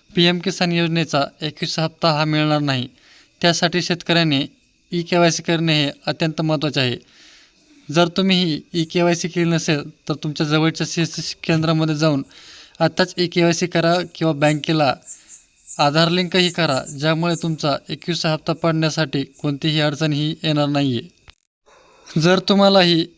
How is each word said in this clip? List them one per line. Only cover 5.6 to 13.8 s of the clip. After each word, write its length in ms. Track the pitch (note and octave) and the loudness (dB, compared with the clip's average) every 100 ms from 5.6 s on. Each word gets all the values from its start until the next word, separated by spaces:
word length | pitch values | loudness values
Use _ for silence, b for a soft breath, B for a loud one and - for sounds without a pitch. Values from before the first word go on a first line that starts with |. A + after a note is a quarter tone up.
| E3 D3+ | 2 0
हे 60 | C#3+ - - | 0 -4 -6
अत्यंत 360 | D3+ D#3+ D3+ | -4 -2 -2
महत्त्वाचे 380 | D#3+ D#3 D3+ C#3+ | -2 0 -2 0
आहे. 160 | B2+ A#2+ - b b b b b _ _ - | -2 -2 -10 b b b b b _ _ -4
जर 160 | D3 F3 | 2 2
तुम्ही 360 | E3+ F#3+ F#3 | 2 2 2
ही 160 | F3+ D3 - | 2 -2 -4
ईकेवायसी 540 | F3 D#3+ F3+ E3+ E3+ F3 | -4 -2 0 2 0 -2
केली 220 | F3 E3+ | -2 0
नसेल, 400 | E3 - D3 D3 - - | 0 0 -2 -2 -12 -8
तर 60 | |
तुमच्या 320 | D3+ D#3 C#3+ D3+ | -6 -4 -4 0
जवळच्या 400 | D#3 D#3+ D#3+ D#3+ | 2 0 0 -4
सीएससी 480 | - D#3+ - D#3 - | -2 -4 -4 -10 -8
केंद्रामध्ये 500 | - E3 D#3+ D#3+ D#3+ | -2 0 2 0 0
जाऊन 280 | D3 D#3+ C#3+ C3+ B B B B B | 2 2 0 -4 B B B B B
आत्ताच 340 | D#3+ E3 F3+ - | -2 0 -2 -2
ईकेवायसी 480 | F3 F3 E3+ E3+ F3 | -2 2 2 2 -2
करा 280 | F3 | 0